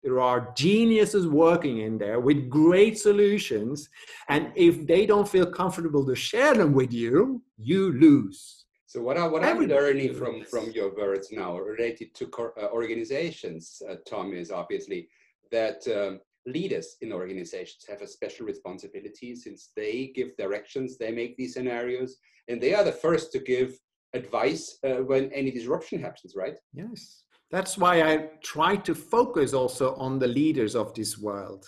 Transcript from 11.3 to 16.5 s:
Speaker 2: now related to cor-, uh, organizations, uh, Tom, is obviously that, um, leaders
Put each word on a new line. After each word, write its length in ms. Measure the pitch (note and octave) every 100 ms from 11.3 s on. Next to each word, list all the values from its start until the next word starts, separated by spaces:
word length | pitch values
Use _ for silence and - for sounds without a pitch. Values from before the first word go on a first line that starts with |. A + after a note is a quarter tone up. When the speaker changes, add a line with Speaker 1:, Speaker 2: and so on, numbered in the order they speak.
Speaker 2:
now 260 | G#2+ F#2 F2
related 560 | G2 A2 A#2 A#2 G#2+
to 120 | - B2
cor-, 280 | - A#2 -
uh, 120 | G#2
organizations, 1120 | A#2 A2+ A#2 A2+ C#3 E3+ - G2 E2 - - -
uh, 60 | F2+ -
Tom, 240 | G#2+ F#2+
is 200 | F#2 E2+
obviously 560 | F#2 E2+ G2 - F#2 E2+ _ _ _ _
that, 360 | A2+ A2 G#2+ B2
um, 320 | G#2 G2+ F#2+ _ _
leaders 480 | B2+